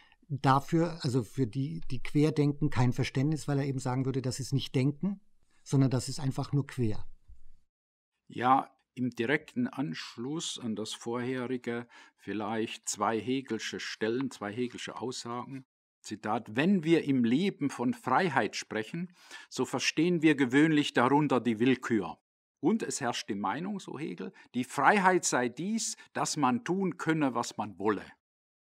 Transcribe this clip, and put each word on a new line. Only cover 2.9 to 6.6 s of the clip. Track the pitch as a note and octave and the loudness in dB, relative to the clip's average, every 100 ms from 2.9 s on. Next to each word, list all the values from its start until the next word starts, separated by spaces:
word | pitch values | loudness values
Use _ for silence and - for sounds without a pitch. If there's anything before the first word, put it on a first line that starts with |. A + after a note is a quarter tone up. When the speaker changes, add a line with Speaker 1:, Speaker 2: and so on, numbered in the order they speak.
Speaker 1:
Verständnis, | B2 B2 C#3 C#3+ D#3 - | 2 -2 0 0 0 0
weil | C#3 | 0
er | C#3 | 0
eben | C3 | -2
sagen | B2+ B2+ C3 | -2 -2 -2
würde, | C3+ | -2
das | B2 A#2+ | -4 -4
ist | B2 | -2
nicht | C3 - | -2 0
Denken, | D3 C3+ C#3+ F#3+ G3+ _ _ _ _ | 2 2 0 -4 -4 _ _ _ _
sondern | - C#3 C3+ | 0 4 4
das | B2 A#2+ | 2 -2
ist | B2+ | -4
einfach | C3+ B2+ C3 | -4 -4 -2
nur | C#3+ | -2